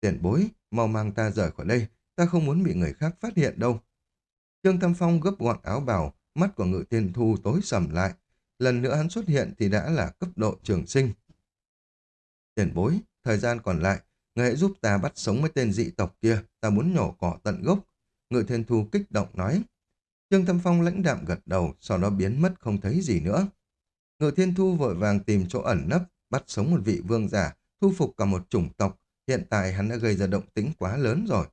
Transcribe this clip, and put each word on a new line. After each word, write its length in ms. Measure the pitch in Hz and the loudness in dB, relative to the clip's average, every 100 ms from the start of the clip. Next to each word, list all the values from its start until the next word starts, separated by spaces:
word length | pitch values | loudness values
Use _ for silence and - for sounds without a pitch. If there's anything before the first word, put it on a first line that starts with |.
"Tiền 180 | 104 73 | -2 0
bối, 260 | 87 123 214 - _ | 0 2 0 -4 _
mau 180 | 110 113 | -2 0
mang 240 | 107 107 | 0 -2
ta 180 | 104 110 | -2 -2
rời 200 | 104 90 | 0 -2
khỏi 160 | - 85 | -2 -2
đây, 200 | 120 110 _ _ | -2 -2 _ _
ta 120 | - 170 | -2 0
không 200 | 175 151 | 2 0
muốn 160 | 151 | 0
bị 120 | 180 | 0
người 180 | 90 82 | 0 -2
khác 220 | - 156 - | -2 -6 -4
phát 160 | 226 208 | -6 0
hiện 220 | 143 - | 0 2
đâu." 220 | 117 113 _ _ _ _ _ _ _ _ | -2 -2 _ _ _ _ _ _ _ _
Trương 180 | 190 185 | 2 2
Tam 140 | 175 | 2
Phong 260 | 175 170 170 | 2 2 2
gấp 120 | 170 202 | 2 -2
gọn 200 | 117 113 | -2 -2
áo 180 | - 110 | -2 -4
bào, 340 | 135 101 80 - _ | 0 0 -2 -6 _
mắt 220 | - 190 - | -2 -2 0
của 80 | |
Ngự 200 | 90 92 - | -2 -2 -2
Thiên 220 | 113 101 | -2 -2
Thu 240 | 90 113 107 | 0 0 0
tối 160 | 101 156 | 0 -2
sầm 280 | 202 107 82 | 0 -2 0
lại. 240 | 78 95 87 _ _ _ _ | 0 -2 -4 _ _ _ _
Lần 240 | 127 123 | 0 2
nữa 120 | 127 | 0
hắn 140 | 147 156 | 0 -2
xuất 200 | 226 196 | -4 0
hiện 260 | 139 92 - | 0 0 -2
thì 100 | 101 | 0
đã 220 | 104 - | 0 0
là 200 | 160 85 | -2 -2
cấp 180 | - 90 - | -4 -10 -2
độ 220 | 107 - | -2 -2
trường 240 | - 90 - | -2 -2 0
sinh. 260 | 135 131 104 _ _ _ _ _ _ _ _ _ _ _ _ _ | 0 0 -4 _ _ _ _ _ _ _ _ _ _ _ _ _
"Tiền 180 | - 92 | -2 -2
bối, 260 | 82 98 185 - _ | 0 0 0 -4 _
thời 140 | - 107 | -2 0
gian 220 | 120 120 | 0 -2
còn 180 | 107 87 | -2 0
lại, 200 | 90 98 _ _ _ | 0 -2 _ _ _
ngài 120 | - 123 | -2 0
hãy 100 | 123 | 2
giúp 160 | 196 196 | 0 0
ta 180 | 113 101 | 0 0
bắt 140 | 90 | 0
sống 260 | - - 107 | -4 -2 0
mấy 100 | 156 | 0
tên 180 | 143 123 | 0 0
dị 180 | 98 113 | 0 -2
tộc 260 | - 90 _ | -2 -4 _
kia, 220 | 110 113 - _ | 0 0 -2 _
ta 100 | 110 | 0
muốn 240 | 104 151 | 2 2
nhổ 180 | 170 92 | 2 0
cỏ 260 | - 90 85 | -2 -4 -4
tận 200 | - 90 | -6 -4
gốc." 240 | 98 202 - _ _ _ _ | 0 -2 -2 _ _ _ _
Ngự 120 | 123 | -2
Thiên 220 | 107 120 | 0 -2
Thu 240 | 113 117 104 | 0 0 0
kích 180 | 202 202 | -4 -2
động 180 | 107 101 | -2 -2
nói. 280 | - 92 165 233 _ _ _ _ _ _ | -2 0 0 -2 _ _ _ _ _ _
Trương 160 | 190 180 | 2 2
Tam 140 | 175 | 2
Phong 180 | 180 170 | 2 2
lãnh 200 | 170 175 | 2 0
đạm 220 | 175 113 | 0 0
gật 160 | 82 87 - | -4 -6 -2
đầu, 280 | 92 85 69 | 0 0 -4
sau 180 | - 95 | -4 0
đó 120 | 95 | 0
biến 320 | 101 95 127 | 0 0 2
mất 120 | 175 185 | 0 0
không 200 | - 101 | -4 -2
thấy 200 | 98 147 | 0 -2
gì 200 | 175 92 | 0 0
nữa. 280 | 78 113 196 - _ _ _ _ _ _ | 0 0 -2 -6 _ _ _ _ _ _
Ngự 120 | 151 | -2
Thiên 240 | 143 185 | 2 0
Thu 220 | 180 190 175 | 2 2 2
vội 180 | 135 | 0
vàng 260 | 87 104 101 | 0 2 2
tìm 240 | 98 104 90 | 2 0 2
chỗ 120 | 85 | -2
ẩn 240 | - 95 73 | -2 -2 0
nấp, 140 | 147 180 _ _ | 0 -2 _ _
bắt 140 | 131 - | -6 -6
sống 240 | - 107 | -2 0
một 100 | 170 | 2
vị 180 | 104 90 87 | 2 -2 0
vương 200 | 113 104 | 0 0
giả, 260 | 101 80 - _ _ | 0 -2 -4 _ _
thu 120 | 196 190 | 0 2
phục 180 | - - | -2 0
cả 80 | |
một 260 | 101 92 90 | 0 0 0
chủng 220 | - 85 | -2 -2
tộc. 260 | - 113 - _ _ - | -2 -4 -4 _ _ -4
Hiện 160 | 131 - | -4 -2
tại 220 | 107 95 | -2 -2
hắn 160 | 95 101 | -2 -2
đã 80 | 120 | 0
gây 200 | 113 98 | 0 2
ra 100 | 98 | 2
động 180 | 98 - | 0 -2
tĩnh 180 | - 110 156 | -4 -4 -2
quá 180 | 92 120 | -4 0
lớn 300 | 131 131 220 | 0 0 0
rồi. 180 | 117 76 | -2 -2